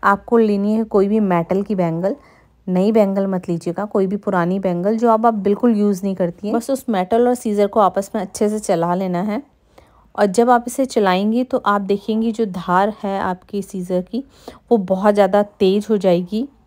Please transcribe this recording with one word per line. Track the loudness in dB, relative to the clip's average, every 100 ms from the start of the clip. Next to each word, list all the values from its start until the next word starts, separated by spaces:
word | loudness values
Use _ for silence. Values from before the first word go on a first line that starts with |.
आपको | 2 0 2 2
लेनी | 2 2 0
है | -2 0
कोई | 0 2
भी | 2
मेटल | 2 0 0 -4
की | -2
बैंगल, | -2 -2 -2 -4 -6 _ _ _ _ -4
नई | 0 2
बैंगल | 2 2 0 -2
मत | -4 -4
लीजिएगा, | -6 -4 -6
कोई | -4 -2 -2
भी | -2
पुरानी | -2 -2 0 -2
बैंगल | -2 -2 -2 0
जो | 2
अब | 4 2
आप | 0
बिल्कुल | 0 2 2 2
यूज़ | 2 0
नहीं | -4
करती | -2 -4 -4 -4
हैं। | -4
बस | -2
उस | -6 -2
मेटल | -4 0 2 2
और |
सीज़र | 0 -2 0 0
को | 4
आपस | 2 2 -6
में | -8
अच्छे | -8 -2 -2
से | -2
चला | -2 0 0
लेना | -2 -2 -2
है | -2 -6 -8 _ _ _ _ _ _
और | -2 0
जब | 2 4
आप | 4 2
इसे | -4
चलाएंगी | -2 2 2 2 2 0
तो | -2 -2 0
आप | -2
देखेंगी | 0 -4 -2 -2 -2
जो | -2 -4
धार | -4 0 2 2 -2
है | -6 -4
आपकी | -4 -6 -8 -10
सीज़र | -8 -10 -4 -4
की | -4 -8 -10 _ -20 -20 _
वो | -2
बहुत | 0 0 2
ज़्यादा | 4 4 2
तेज़ | 0 _ 2 2 0
हो | 0
जाएगी। | 2 2 0 -6 -6 _